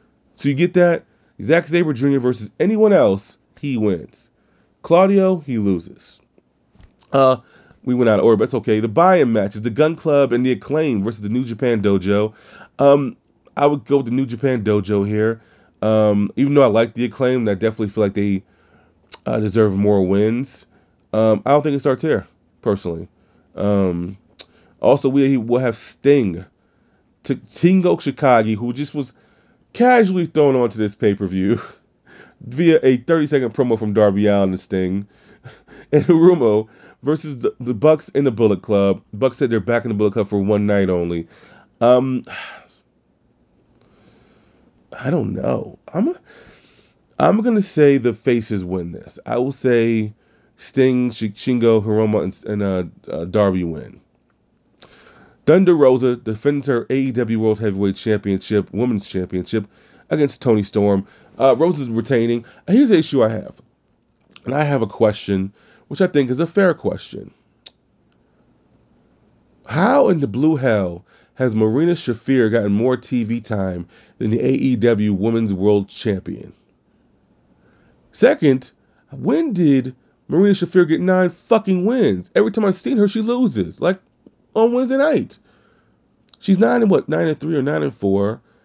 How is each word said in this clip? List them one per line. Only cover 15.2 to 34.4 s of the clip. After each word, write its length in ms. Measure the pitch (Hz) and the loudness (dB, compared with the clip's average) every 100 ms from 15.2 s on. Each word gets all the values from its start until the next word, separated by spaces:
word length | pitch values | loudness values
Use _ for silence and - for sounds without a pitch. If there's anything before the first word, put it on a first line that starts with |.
| 110 113 _ _ _ - | -2 -4 _ _ _ -6
Um, 500 | 107 110 107 104 101 - | 0 2 2 2 -2 -2
even 180 | 139 | 2
though 100 | 143 | 4
I 40 | 127 | 4
like 260 | 107 117 | 4 0
the 120 | 113 120 | -2 -6
Acclaim, 420 | - 127 127 110 | -2 -2 0 -2
I 60 | |
definitely 360 | 98 110 110 104 | -2 -2 -2 -6
feel 140 | 107 | -2
like 100 | 104 | -2
they, 300 | 101 101 95 - _ _ _ _ _ - - - | 0 -2 -4 -6 _ _ _ _ _ -20 -12 -6
uh, 140 | 113 | -4
deserve 360 | 107 104 107 95 | -2 2 2 2
more 300 | 104 101 90 | 2 2 2
wins. 600 | 98 110 117 139 - - _ _ _ _ | 2 0 -2 -6 -14 -20 _ _ _ _
Um, 280 | 107 110 101 127 | 0 2 2 2
I 60 | |
don't 100 | 147 | 2
think 140 | 151 139 | 2 -2
it 40 | |
starts 220 | 143 127 | -2 -2
here, 260 | 160 113 - _ _ _ | 0 -2 -4 _ _ _
personally. 460 | 110 101 90 82 87 _ _ _ _ - | -2 -2 -4 -10 -12 _ _ _ _ -6
Um, 640 | 101 101 95 87 87 98 _ - - _ _ - | -2 0 0 -2 -8 -12 _ -20 -20 _ _ -2
also, 280 | - 139 135 | 2 2 2
we 280 | 139 135 135 | 2 2 0
will 220 | 113 120 | 0 -2
have 180 | 127 113 | -2 -6
Sting, 680 | - - 135 143 101 85 92 _ _ _ _ _ _ _ | -12 -2 2 2 2 -4 -12 _ _ _ _ _ _ _
T-, 120 | - 131 | -8 -8
Shingo 640 | - - 170 190 175 170 | -10 -2 2 2 0 -2
Takagi, 580 | 143 - 139 120 110 107 | -4 -2 2 2 2 -4
who 180 | 120 | -6
just 200 | 120 147 | -8 -8
was 200 | 147 131 _ _ _ _ _ _ | -8 -10 _ _ _ _ _ _
casually 520 | - 247 247 196 185 165 | 0 4 4 4 0 -2
thrown 300 | 156 147 131 | 2 2 2
onto 220 | 117 107 | 0 -2
this 180 | 104 - | -4 0
pay-per-view 640 | 110 101 95 95 98 120 - - _ _ | 0 0 -4 -2 -2 -2 -6 -20 _ _
<laughs> 400 | _ - - - | _ -20 -20 -20
via 380 | - 127 170 156 | -10 0 2 4
a 140 | 131 123 | 4 2
thirty-second 560 | 120 165 143 147 120 | 0 0 0 -2 -2
promo 240 | 107 123 110 | -2 -2 -2
from 160 | 107 | -2
Darby 340 | 104 104 98 104 | 2 2 2 2
Allin 220 | 101 | 2